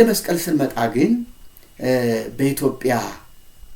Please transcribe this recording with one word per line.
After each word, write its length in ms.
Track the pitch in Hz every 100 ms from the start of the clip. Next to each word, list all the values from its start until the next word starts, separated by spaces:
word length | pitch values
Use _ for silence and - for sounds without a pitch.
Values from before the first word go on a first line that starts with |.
መስቀል 340 | 226 202 - 175
ስንመጣ 380 | 175 156 131 - 117
ግን፣ 200 | 117 202 240 240 - - - - -
እ፣ 120 | 127 127 120 113 107
በኢትዮጵያ፣ 640 | 117 139 139 135 - 127 117 98 101 - - - - -